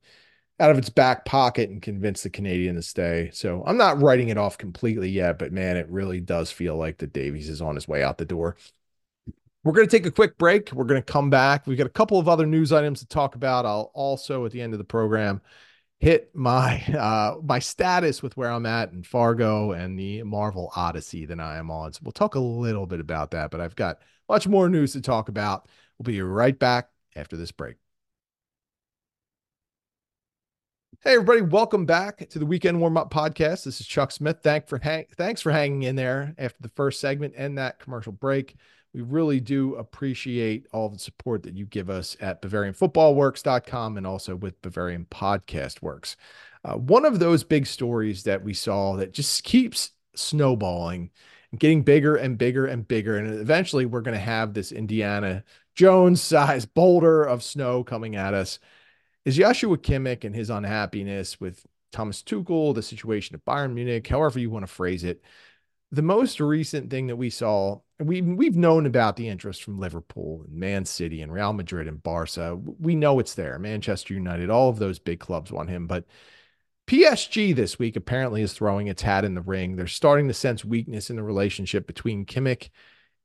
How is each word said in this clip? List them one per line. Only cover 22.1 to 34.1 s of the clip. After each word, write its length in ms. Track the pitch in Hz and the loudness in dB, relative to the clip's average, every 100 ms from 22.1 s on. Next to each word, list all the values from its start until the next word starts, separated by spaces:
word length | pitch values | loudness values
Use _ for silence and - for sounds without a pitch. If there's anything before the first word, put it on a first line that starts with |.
talk 240 | - 208 135 | -2 -2 -2
a 60 | |
little 440 | 123 117 117 104 90 | -4 -4 -4 -4 -6
bit 140 | 87 | -8
about 320 | 76 80 76 | -6 -6 -6
that, 200 | 82 76 | -6 -8
but 100 | 82 | -8
I've 160 | 85 - | -8 -4
got 220 | 95 - _ _ - | -6 -6 _ _ 0
much 180 | 214 190 | 0 2
more 220 | 196 180 | 2 4
news 240 | 175 143 | 2 0
to 80 | 139 | -2
talk 280 | 127 113 110 | -4 -4 -4
about. 400 | 104 104 95 _ _ _ - | -4 -4 -4 _ _ _ -12
We'll 140 | 120 | -6
be 100 | 101 | -4
right 380 | 92 98 127 135 | -2 2 2 4
back 300 | 123 123 - _ _ 73 | 2 2 -2 _ _ -16
after 220 | 73 82 | -12 -12
this 160 | 87 | -12
break. 240 | - 65 58 _ _ _ _ _ _ _ _ _ _ _ _ _ _ _ _ _ _ _ _ _ _ _ _ _ _ _ _ _ _ _ - - | -12 -14 -14 _ _ _ _ _ _ _ _ _ _ _ _ _ _ _ _ _ _ _ _ _ _ _ _ _ _ _ _ _ _ _ -4 4
Hey, 80 | |
everybody. 260 | 247 202 233 | 6 8 4
Welcome 460 | 175 190 226 202 160 | 6 2 2 0 2
back 420 | 165 196 - - | 0 0 -10 -12
to 100 | 160 | -6
the 60 | 151 | -2
Weekend 360 | 180 180 170 | 0 0 2
Warm-Up 280 | 165 160 139 | 2 2 0
Podcast. 540 | 156 156 151 156 185 | 0 0 0 0 -2
This 160 | 135 - | -8 -12
is 80 | - | -6
Chuck 240 | - 135 | -2 -2